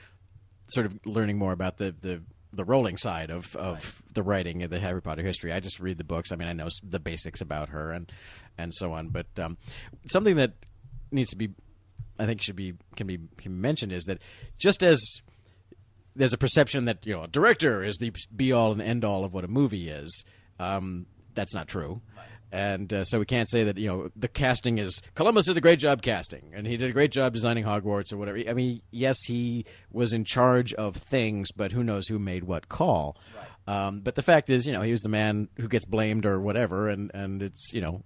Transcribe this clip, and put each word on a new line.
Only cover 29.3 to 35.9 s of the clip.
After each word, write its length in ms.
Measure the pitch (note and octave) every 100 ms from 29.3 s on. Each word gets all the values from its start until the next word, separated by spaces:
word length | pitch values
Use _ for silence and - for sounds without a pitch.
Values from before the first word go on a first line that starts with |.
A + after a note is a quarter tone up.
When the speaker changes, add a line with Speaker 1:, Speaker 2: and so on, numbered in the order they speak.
| A#2+ A#2+ A#2 - - -
Speaker 1:
was 200 | A2+ A#2
in 120 | A2+
charge 500 | G#2+ B2+ B2+ B2+ B2
of 220 | - G#2 -
things, 560 | - C3+ A2 G#2 F#2+
but 180 | - G2
who 140 | A#2
knows 240 | A#2 G2+ F#2+
who 100 | G#2+
made 240 | G2 F2+
what 260 | F2 E2+ -
call. 480 | - E3+ F#2+ D2 - - -
Right. 100 | - - - G2+ G2
Um, 140 | G2+
but 160 | G2+ C3
the 60 |
fact 280 | C#3 D#3+ -
is, 160 | B2+ C3
you 60 |
know, 100 | A2
he 80 | G#2+
was 120 | A#2
the 60 | G#2+
man 400 | G#2+ G#2+ G#2 G#2 -
who 100 | A2+
gets 160 | A2
blamed 420 | F2+